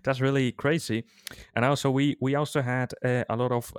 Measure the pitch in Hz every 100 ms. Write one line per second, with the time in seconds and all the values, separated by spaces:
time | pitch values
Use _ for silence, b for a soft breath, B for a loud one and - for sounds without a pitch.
0 | 135 127 135 139 127 - 143 165 - 113
1 | - B B B B 113 127 139 139 135
2 | 143 - 131 143 147 151 123 127 127 -
3 | 127 123 - 113 123 120 -